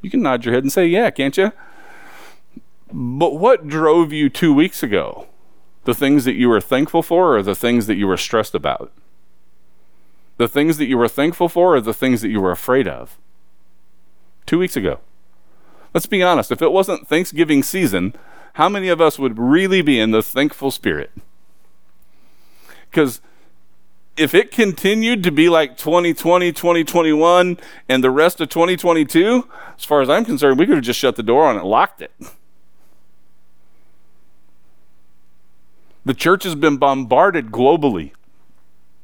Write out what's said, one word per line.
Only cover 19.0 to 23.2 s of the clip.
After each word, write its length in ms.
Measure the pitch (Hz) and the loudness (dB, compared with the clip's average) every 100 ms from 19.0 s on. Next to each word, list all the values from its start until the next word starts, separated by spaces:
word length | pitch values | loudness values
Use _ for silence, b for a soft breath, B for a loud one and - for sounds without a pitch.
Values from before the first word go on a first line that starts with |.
us 160 | 160 147 | 2 2
would 220 | 135 110 | -4 -2
really 420 | 123 156 190 190 | 2 2 2 0
be 200 | 151 131 | 2 2
in 100 | 110 | 2
the 140 | 110 | 0
thankful 480 | 104 127 147 - 135 | 0 -2 -4 -4 -8
spirit? 400 | - - 76 - - - - - - - - - - - - b b b b b b b | -4 -4 -4 -8 -14 -20 -20 -20 -20 -20 -20 -20 -20 -20 -20 b b b b b b b
'Cause 300 | - 143 117 | -2 0 -2